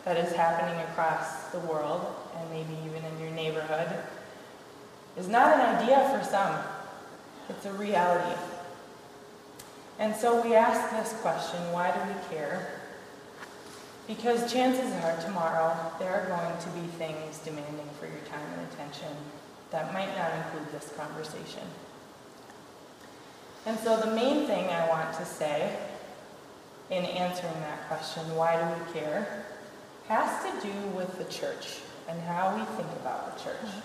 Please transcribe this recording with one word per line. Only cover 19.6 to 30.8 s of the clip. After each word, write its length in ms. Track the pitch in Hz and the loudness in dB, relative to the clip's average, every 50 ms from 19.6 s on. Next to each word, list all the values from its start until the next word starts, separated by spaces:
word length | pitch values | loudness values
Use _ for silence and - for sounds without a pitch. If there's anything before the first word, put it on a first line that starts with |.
| - - | -12 0
that 220 | - 160 156 - | 2 2 2 2
might 240 | 190 190 196 196 196 | 0 0 0 0 0
not 160 | 185 175 165 160 | 0 0 0 0
include 380 | 165 156 - 156 156 147 147 | -2 -2 -4 -4 -6 -6 -6
this 200 | 151 143 - - - | -8 -8 -8 -8 -8
conversation. 680 | - 147 147 160 156 156 - - - - - - - - - - - - - - - - - - - - - - - - - - - - - - - - - - - - - - - - - - - - - - - - | -8 -6 -6 -6 -8 -8 -8 -8 -10 -10 -8 -10 -10 -10 -10 -12 -12 -14 -16 -16 -18 -18 -18 -20 -20 -20 -20 -20 -18 -18 -18 -18 -18 -18 -18 -20 -20 -20 -20 -20 -20 -18 -18 -18 -18 -18 -18 -18 -18 -18 -18 -18 -8 -2
And 120 | 220 226 220 | -2 -2 0
so 220 | - 233 220 214 | 4 4 6 6
the 100 | 214 220 | 6 4
main 340 | 220 226 247 277 302 302 - | 4 4 6 6 6 4 4
thing 240 | 226 202 180 185 180 | 4 2 2 2 2
I 180 | 170 170 165 165 | 2 2 4 4
want 240 | 160 160 160 160 - - | 4 2 2 -2 -4 -6
to 80 | 180 | -6
say 520 | - - - 160 151 147 151 175 208 - - - - - - - - - - - - - - - - - - - - - - - - | -6 -2 -2 0 0 2 2 0 0 -2 -4 -8 -8 -10 -12 -12 -14 -14 -16 -16 -18 -18 -18 -18 -18 -18 -18 -18 -18 -18 -18 -8 -2
in 140 | 185 185 175 | -2 0 0
answering 500 | - - 180 180 180 180 - 175 165 160 160 | 0 0 0 0 0 0 -2 -4 -4 -4 -4
that 260 | 156 151 151 - - | -4 -6 -6 -8 -4
question, 480 | - 156 156 - - - 165 160 160 160 | -4 -4 -4 -4 -6 -6 -6 -4 -2 2
why 220 | 160 165 165 165 | 4 6 6 6
do 100 | 165 170 | 4 4
we 340 | 170 170 165 170 - - 160 | 2 0 -2 -4 -4 -4 -4
care, 440 | 151 151 151 202 214 - - - - - - - - - - - - - - - - - | -2 0 0 0 0 -2 -4 -8 -8 -10 -12 -14 -14 -16 -16 -16 -18 -18 -18 -18 -2 2
has 340 | 220 247 302 - - - | 2 2 4 2 0 -2
to 240 | - 381 - - - | -2 -4 -4 -4 -4
do 60 | 202 196 202 | -4 -4 -4